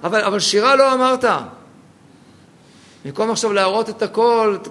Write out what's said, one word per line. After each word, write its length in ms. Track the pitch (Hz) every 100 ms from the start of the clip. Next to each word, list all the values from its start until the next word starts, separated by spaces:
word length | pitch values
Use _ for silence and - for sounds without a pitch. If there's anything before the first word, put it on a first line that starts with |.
אבל, 180 | 165 214
אבל 180 | 202 202
שירה 360 | 170 202 233 269
לא 180 | 269
אמרת. 320 | 262 254 254 247 165 110 - - - - - - - - - - - - - - - 139
במקום 260 | 139 220
עכשיו 220 | 220 226
להראות 360 | 202 190 208 220
את 120 | 214
הכל, 560 | 208 - 233 233 220 196 -